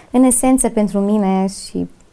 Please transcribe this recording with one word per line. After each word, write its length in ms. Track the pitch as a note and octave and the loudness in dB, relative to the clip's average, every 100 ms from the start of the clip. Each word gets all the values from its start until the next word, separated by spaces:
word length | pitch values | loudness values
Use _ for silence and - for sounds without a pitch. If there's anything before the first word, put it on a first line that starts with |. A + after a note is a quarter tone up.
| - | -4
În 120 | B3 | 2
esență, 460 | C4 A#3+ C4 C4 A#3 | 2 2 2 2 2
pentru 300 | A3+ G#3 G3+ | 0 -2 -2
mine 480 | G3+ G#3+ F#3+ F#3+ F#3+ F#3+ - | 0 0 0 0 -2 -6 -10
și, 180 | F3+ F3 - _ | -8 -10 -12 _